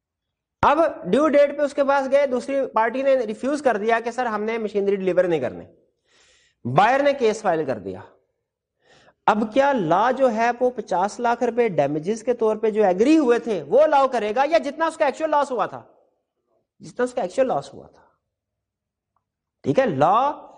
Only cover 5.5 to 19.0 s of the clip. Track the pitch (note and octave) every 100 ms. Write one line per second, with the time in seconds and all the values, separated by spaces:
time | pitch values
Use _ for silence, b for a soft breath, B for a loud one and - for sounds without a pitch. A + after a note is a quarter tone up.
5.5 | F2 E2+ _ _ _ b b b b b
6.5 | b - C3+ G#3+ C4 C#4+ C#4 A3+ G#3+ G#3
7.5 | E3 C3 A2 F#2+ F#2+ - _ _ _ _
8.5 | _ _ b b b b b - G#3+ A3
9.5 | C4+ C#4 C4 D#3+ F3 A#3 B3+ C4 A3 A#3
10.5 | A#3+ B3+ B3 G#3+ F3+ G3+ - A#3+ A#3 A#3+
11.5 | A#3 A#3 D3+ C#3 D3+ E3 A3 B3 A#3+ A3
12.5 | A3 A3 G#3 G3 F3+ B3 D#4+ B3 A#3 A#3
13.5 | F#3+ C#3 A#3 D#4 C#4+ C4+ A#3 G#3 G#3+ D4
14.5 | E4 C4 D4 E4 D#4 D4 C4 D#4 D4 C#4
15.5 | A#3+ E3 B2+ - _ _ _ _ _ _
16.5 | _ _ _ E3+ - B3 B3 F#3 C4 C4
17.5 | D3+ - F2+ C#2 _ _ _ _ _ _
18.5 | _ _ _ _ _